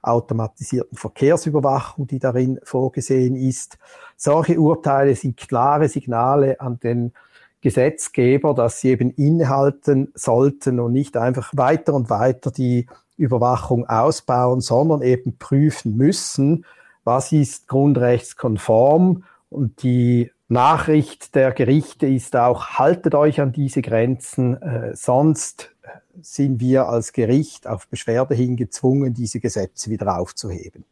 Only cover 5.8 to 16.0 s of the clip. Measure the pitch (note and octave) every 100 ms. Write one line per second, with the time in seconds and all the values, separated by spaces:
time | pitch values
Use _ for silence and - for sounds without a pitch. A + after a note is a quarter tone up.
5.8 | D#3 C#3+ B2 A#2 B2+ C#3+ C3+ C3 C3+ A#2+
6.8 | A#2 A#2+ A#2+ _ _ _ _ _ B2 B2+
7.8 | C3+ D#3 - - B2 C3+ D3+ B2+ A#2 -
8.8 | C3 B2 B2+ C#3 C#3+ E3 C#3 C#3 C#3 C#3
9.8 | - C3+ C#3 - - A#2 C#3 C#3 - B2
10.8 | A#2+ B2+ C#3 - A#2+ B2 - C#3 B2+ D#3+
11.8 | D#3+ C#3+ A2+ G#2 B2 B2+ C3 - B2+ B2
12.8 | A#2+ - _ - C#3 B2 A#2+ A#2+ - A#2+
13.8 | A#2+ A2+ C3+ D#3 - B2 B2 B2+ - B2
14.8 | D#3+ D3 B2+ B2 A#2+ - - C#3 D3+ -
15.8 | A#2 G#2+